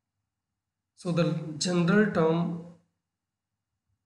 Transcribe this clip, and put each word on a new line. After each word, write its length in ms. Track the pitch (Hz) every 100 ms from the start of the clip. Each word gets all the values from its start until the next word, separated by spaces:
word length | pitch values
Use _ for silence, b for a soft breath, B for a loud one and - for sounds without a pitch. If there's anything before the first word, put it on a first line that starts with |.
| _ _ _ _ _ _ _ _ _
So 160 | _ 180
the 140 | 170 165 - - 147
general 560 | 180 175 170 202 214
term 540 | 180 160 170 170 - - - _ _ _ _ _ _ _ _ _ _ _ _